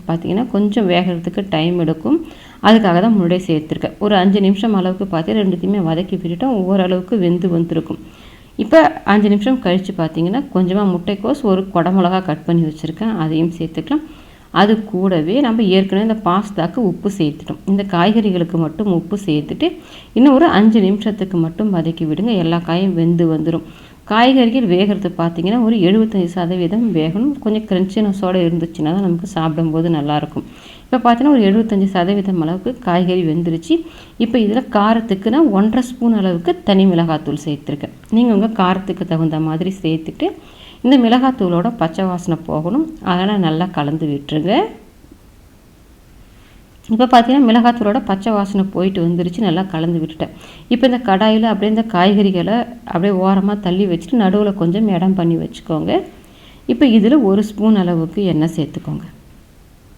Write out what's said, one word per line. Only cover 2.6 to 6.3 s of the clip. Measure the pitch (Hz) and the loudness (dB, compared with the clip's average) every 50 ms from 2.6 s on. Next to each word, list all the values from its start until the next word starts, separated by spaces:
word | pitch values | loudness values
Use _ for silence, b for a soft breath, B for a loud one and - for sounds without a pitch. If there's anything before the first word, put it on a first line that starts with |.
| B 202 | B 4
அதுக்காக | 226 220 220 185 170 175 202 | 6 6 4 4 2 2 2
தான் | 233 220 | 2 2
முன்னாடியே | 190 175 165 180 180 185 - | 2 2 2 0 0 0 0
சேர்த்துருக்கேன். | 160 151 156 - - - - - - - - | -2 -2 -2 -4 -6 -6 -6 -8 -6 -4 -2
ஒரு | 208 208 185 | 0 2 4
அஞ்சு | 180 196 190 208 196 190 | 4 4 4 4 4 2
நிமிஷம் | 202 196 226 226 202 190 | 2 2 0 -2 0 0
அளவுக்கு | 180 185 185 185 196 190 170 | 0 -2 -4 -4 -6 -4 -4
பார்த்து | 160 165 208 220 220 | -4 -2 -2 -2 0
ரெண்டுத்தையுமே | 202 190 175 170 175 190 208 202 170 160 | 0 0 -2 -2 -2 -2 0 0 0 0
வதக்கி | 160 170 190 - 196 175 | -2 -2 -4 -4 -6 -6
விட்டுட்டோம், | 175 165 | -4 -6